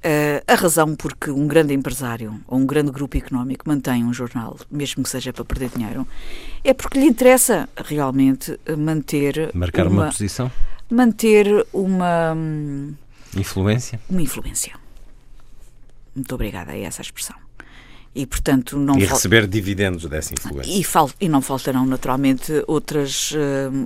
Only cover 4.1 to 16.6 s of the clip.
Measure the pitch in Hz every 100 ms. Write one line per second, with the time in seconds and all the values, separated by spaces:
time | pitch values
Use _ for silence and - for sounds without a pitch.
4.1 | 123 120 120 113 - - 147 139 - 131
5.1 | 131 127 120 120 131 123 127 110 120 131
6.1 | - - - - - 277 262 - 277 294
7.1 | 233 254 254 - 190 - - - 147 139
8.1 | 135 135 131 - - - 156 151 160 -
9.1 | 147 143 143 160 87 87 - 90 98 101
10.1 | - 104 - 123 - - - - 233 240
11.1 | 214 226 214 202 208 226 - 190 185 180
12.1 | 170 165 160 160 151 147 139 143 147 -
13.1 | - - 95 95 95 98 117 117 113 -
14.1 | 185 139 - - - - - - - -
15.1 | - - - - - - - - - -
16.1 | 139 131 127 107 95